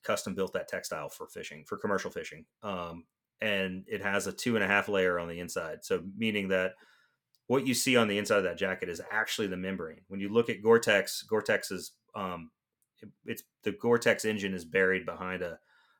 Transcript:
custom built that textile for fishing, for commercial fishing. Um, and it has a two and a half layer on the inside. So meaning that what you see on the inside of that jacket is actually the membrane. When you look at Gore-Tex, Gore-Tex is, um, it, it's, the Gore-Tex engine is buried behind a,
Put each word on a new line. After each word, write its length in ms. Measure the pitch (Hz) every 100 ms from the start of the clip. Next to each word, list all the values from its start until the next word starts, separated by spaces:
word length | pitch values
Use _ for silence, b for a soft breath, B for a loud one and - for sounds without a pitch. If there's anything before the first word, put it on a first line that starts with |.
custom 320 | - 104 -
built 200 | 92 92
that 140 | 90 -
textile 400 | 92 - 82 71
for 200 | - 78
fishing, 360 | 87 78 76
for 120 | 76 98
commercial 340 | 104 95 87
fishing. 340 | - 78 78 - _
Um, 420 | 107 92 85 85 - _ _ _
and 440 | 110 98 95 92 95
it 140 | 104
has 240 | 101 101 95
a 60 |
two 220 | - 123
and 100 | 113
a 40 | 98
half 200 | 101 98
layer 300 | 101 92 87
on 100 | 85
the 120 | 85
inside. 440 | 87 92 82 76
So 180 | - 92 92 101
meaning 320 | 113 104 95
that 260 | 92 92 b b b b b _ _ -
what 180 | 131 131
you 80 |
see 220 | 120 - 123
on 120 | 107
the 100 | 104
inside 200 | 101 104
of 60 |
that 140 | 92 85
jacket 300 | 95 92 92
is 120 | 82 -
actually 380 | 107 113 - 101
the 80 | 92
membrane. 440 | 92 92 80 78 -
When 140 | 98
you 80 | 98
look 200 | 113 117
at 140 | 101
Gore-Tex, 600 | 107 113 113 101 95 -
Gore-Tex 480 | - 110 - 104 -
is, 200 | 92 - - _
um, 360 | 110 95 87 80 _ _ _ _ _
it, 80 | 113 - 135
it's, 160 | 135 - _
the 80 | 107
Gore-Tex 520 | - 120 120 120 107
engine 300 | 110 107 98
is 100 | 95
buried 400 | 82 98 92 92
behind 380 | 82 85 92 90
a, 160 | 87 80 _ _ _